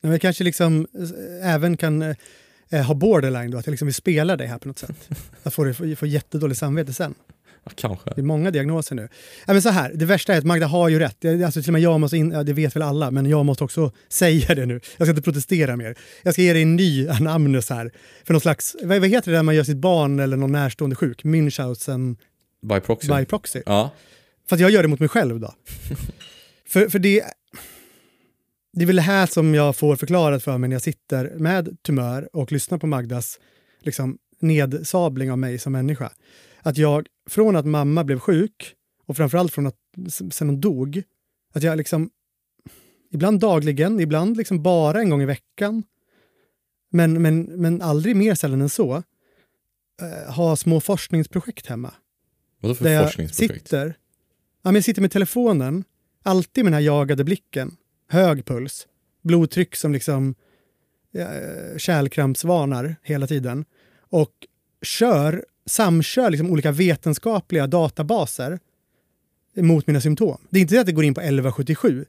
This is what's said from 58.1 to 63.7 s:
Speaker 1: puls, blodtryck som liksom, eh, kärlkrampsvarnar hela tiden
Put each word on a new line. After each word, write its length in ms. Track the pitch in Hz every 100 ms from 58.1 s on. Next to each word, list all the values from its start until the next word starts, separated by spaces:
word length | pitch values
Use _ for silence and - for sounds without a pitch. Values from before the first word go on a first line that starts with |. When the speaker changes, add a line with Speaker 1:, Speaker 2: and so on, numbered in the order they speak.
| 165 185 143
Speaker 1:
puls, 420 | - 120 135 - - _ _ _
blodtryck 540 | 165 170 160 - 175 -
som 160 | 156
liksom, 420 | 139 139 139 135 131 _ _ _ _ _ _ _
eh, 640 | 190 175 71 - - - 156
kärlkrampsvarnar 1160 | - 165 139 - 135 131 165 175 139 127 139 160
hela 240 | - 147 135
tiden 380 | 151 123 127 151